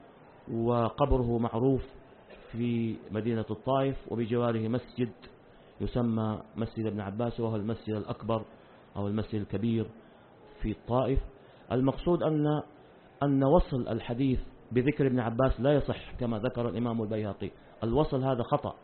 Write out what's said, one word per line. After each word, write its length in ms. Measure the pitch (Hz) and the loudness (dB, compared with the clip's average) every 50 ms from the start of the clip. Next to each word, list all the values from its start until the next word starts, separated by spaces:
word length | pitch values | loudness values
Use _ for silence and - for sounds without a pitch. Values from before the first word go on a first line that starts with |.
| - - - - - - - - - - - | -20 -20 -20 -20 -20 -20 -20 -18 -10 -6 -2
وقبره 840 | 113 117 120 120 120 117 110 - - 147 131 135 131 123 120 120 | 0 2 2 2 2 2 2 2 2 2 4 4 4 2 2 2
معروف 480 | 117 120 117 - 113 123 135 135 123 - - - - - - - - - - - - - - | 0 0 0 0 2 2 4 2 2 0 -6 -12 -20 -20 -20 -20 -20 -20 -20 -20 -20 -18 -10
في 440 | - 113 120 120 117 117 113 113 - - - - | -6 -4 -2 0 0 0 0 -2 -4 -6 -8 -6
مدينة 340 | 92 110 107 120 117 110 104 - | -6 -4 -2 0 0 -2 -2 -4
الطائف، 600 | 107 - - 131 135 135 135 135 131 - - - | -6 -4 -2 0 2 2 2 0 -2 -4 -6 -6
وبجواره 560 | - 113 120 101 123 120 120 117 113 113 110 | -4 -4 -2 0 0 0 2 2 0 0 0
مسجد 420 | 110 120 127 - - - - 123 110 - - - - - - - - - - - - - - | 0 -2 -2 -4 -4 -4 -2 -2 -2 -4 -10 -20 -20 -20 -20 -20 -20 -20 -20 -20 -16 -10 -6
يسمى 580 | 95 - - 127 120 117 113 110 110 110 107 - - - - | -4 -2 0 0 2 2 2 0 0 -2 -2 -4 -8 -10 -6
مسجد 300 | - 113 104 - 113 110 | -6 -6 -4 -4 -4 -4
ابن 140 | 110 101 107 | -4 -4 -4
عباس، 380 | 98 98 98 110 120 120 117 120 | -6 -4 -4 -2 -2 -2 -2 -2
وهو 160 | 113 110 113 | -2 -2 -2
المسجد 400 | 107 98 113 110 - - 107 107 | -2 -2 -4 -6 -6 -4 -4 -4
الأكبر 500 | 104 98 - 110 - - 107 113 113 104 - - - - - - - - - - | -4 -4 -6 -8 -6 -2 -2 -2 -2 -2 -6 -18 -20 -20 -20 -20 -20 -20 -12 -8
أو 120 | 101 101 | -4 -4
المسجد 340 | 101 101 110 107 - 113 107 | -2 -2 -2 -2 -2 -4 -4
الكبير 460 | 98 - - 98 110 117 113 113 107 - - - - - - - - - - - - - - - | -4 -4 -4 -2 0 0 0 0 -2 -4 -8 -18 -20 -20 -20 -20 -20 -20 -20 -20 -20 -20 -12 -6
في 100 | - 110 | -4 -4
الطائف. 480 | 101 - - - 117 127 131 - 135 - - - - - - - - - - - | -4 -4 -4 -2 0 0 2 2 0 0 -2 -4 -10 -20 -20 -20 -20 -14 -6 -2
المقصود 520 | 110 127 131 135 131 - - 175 175 165 - | 0 2 2 2 0 0 0 0 2 2 2
أن، 220 | 156 156 151 147 147 143 143 - - - - - - - - - - - - 135 | 2 2 2 2 2 0 0 -2 -8 -14 -20 -20 -20 -20 -20 -20 -14 -6 -2 0
أن 200 | 143 139 135 135 | 2 4 4 6
وصل 440 | 135 160 180 - - 143 123 120 | 6 6 6 6 4 0 -2 -2
الحديث 520 | - 110 110 - - 117 117 139 135 123 117 - - - - - - | -2 -4 -4 -4 -4 -2 0 2 2 2 0 -2 -6 -10 -18 -6 0
بذكر 360 | 113 123 123 147 143 - 143 | 2 2 4 4 4 2 2
ابن 120 | 135 123 127 | 2 2 2
عباس 420 | 113 113 113 120 131 131 - - | 0 0 2 2 2 2 2 2
لا 120 | 117 139 151 | 4 4 4
يصح 420 | 139 - - 117 - - - - - | 4 2 0 -4 -6 -8 -12 -8 -6
كما 200 | 123 117 117 104 | -4 -2 -2 -2
ذكر 300 | 107 127 - 120 120 120 | -2 -2 -2 -2 -2 -2
الإمام 320 | 87 110 120 120 117 113 | -2 -2 -2 -2 0 -2
البيهقي. 500 | 110 104 110 107 107 104 95 - 101 90 - - - - - - - | -2 -2 -2 -2 -2 -4 -4 -6 -8 -8 -10 -12 -20 -20 -10 -4 -2
الوصل 400 | 113 117 143 156 147 143 131 131 | 2 2 2 2 2 0 0 0
هذا 200 | 135 131 117 117 | 0 0 0 0
خطأ، 300 | - 147 143 - 101 - - | 0 0 0 0 -2 -8 -10